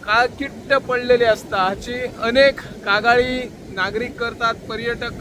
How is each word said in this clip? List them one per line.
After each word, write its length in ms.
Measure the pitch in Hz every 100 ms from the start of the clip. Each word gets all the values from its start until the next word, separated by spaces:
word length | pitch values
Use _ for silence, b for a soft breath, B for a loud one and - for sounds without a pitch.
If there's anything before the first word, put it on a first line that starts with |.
काळकिट्ट 680 | - 220 247 - 277 - -
पडलेली 500 | 277 - 247 247 247
असता. 340 | 233 214 - 202
हाची 360 | 185 196 - 247 247 -
अनेक 380 | 226 247 277 -
कागाळी 880 | - - - 202 226 247 254 254 247 - - 190
नागरिक 440 | 190 208 247 -
करतात, 340 | 233 226 233 226 -
पर्यटक 440 | 220 233 233 240 -